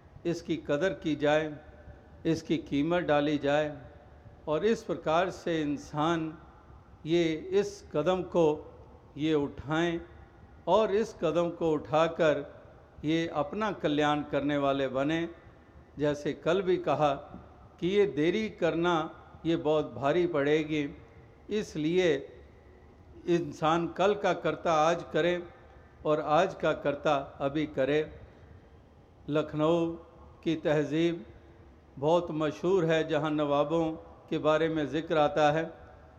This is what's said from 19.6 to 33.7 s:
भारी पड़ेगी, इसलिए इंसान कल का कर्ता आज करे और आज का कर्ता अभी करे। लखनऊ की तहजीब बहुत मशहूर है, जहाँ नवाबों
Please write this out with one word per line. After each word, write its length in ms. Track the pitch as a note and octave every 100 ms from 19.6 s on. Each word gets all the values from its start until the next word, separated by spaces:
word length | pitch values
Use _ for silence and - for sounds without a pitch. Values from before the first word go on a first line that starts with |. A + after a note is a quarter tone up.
| C#3+ D#3 C#3
भारी 340 | A2 C#3 F3+ F3
पड़ेगी, 680 | D3+ C#3+ D3+ D3+ D#3 C#3+ - - - - - -
इसलिए 840 | G#3 G#3 D#3+ D3+ F3+ F3 C#3 - - - - - - - - - - -
इंसान 600 | E3+ C#3+ C3 D#3 E3+ E3+
कल 260 | E3+ F#3+
का 180 | G3+ F#3
कर्ता 400 | F3 D#3+ D3+ F3+
आज 320 | D#3 D#3 E3+ -
करे 360 | D#3 E3 F3 F3 - - - - -
और 160 | D#3 E3
आज 340 | D3 D3+ F#3
का 180 | - D#3+
कर्ता 640 | D3 C#3+ C3+ D#3+ C#3 C#3 -
अभी 260 | C#3 D3+ D3+
करे। 540 | C3+ C3 D3+ D#3 - - - - - - - - - - - -
लखनऊ 640 | D3 D3+ D3+ D#3 E3+ E3 E3 - - - -
की 120 | E3 D#3+
तहजीब 720 | D#3+ D3+ C#3 D#3 E3+ E3+ - - - - - - - -
बहुत 320 | C#3+ F3 F3
मशहूर 540 | D#3 D#3 D3 F3+ F#3+
है, 240 | E3 D#3+ D3+
जहाँ 220 | D3+ D#3
नवाबों 600 | D3+ D3 C#3+ D3